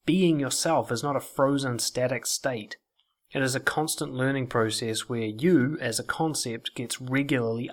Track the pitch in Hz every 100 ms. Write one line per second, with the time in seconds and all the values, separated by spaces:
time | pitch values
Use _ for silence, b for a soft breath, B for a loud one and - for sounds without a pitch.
0 | - 180 175 151 131 - 165 147 - 120
1 | 143 135 - - 135 139 135 117 - -
2 | 123 120 - - 135 117 104 - _ _
3 | _ _ _ 143 131 131 - - 151 -
4 | 147 127 131 139 127 120 110 107 113 110
5 | - 117 110 107 170 160 127 156 123 110
6 | - - 160 143 123 113 - - 117 -
7 | 127 131 139 131 113 113 135